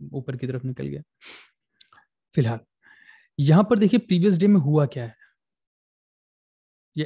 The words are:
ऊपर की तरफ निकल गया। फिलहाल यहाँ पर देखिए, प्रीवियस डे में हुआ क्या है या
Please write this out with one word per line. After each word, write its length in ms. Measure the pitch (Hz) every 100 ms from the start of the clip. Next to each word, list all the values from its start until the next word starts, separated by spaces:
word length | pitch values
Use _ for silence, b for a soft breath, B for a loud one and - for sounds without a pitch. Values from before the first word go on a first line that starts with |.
| 143
ऊपर 240 | 147 127 127
की 100 | 131
तरफ 180 | 127 131
निकल 220 | 127 139
गया। 140 | 143 - _ B B B B _ _ b b b _ _ -
फिलहाल 240 | 113 113 - _ b b b b b -
यहाँ 240 | 143 165
पर 160 | 208 220
देखिए, 200 | 202 240
प्रीवियस 380 | - 180 202 175
डे 100 | 202
में 120 | 202
हुआ 260 | 143 151 143
क्या 180 | 131 117
है 100 | - b b _ _ _ _ _ _ _ _ _ _ _ _ _ _ _
या 100 | 151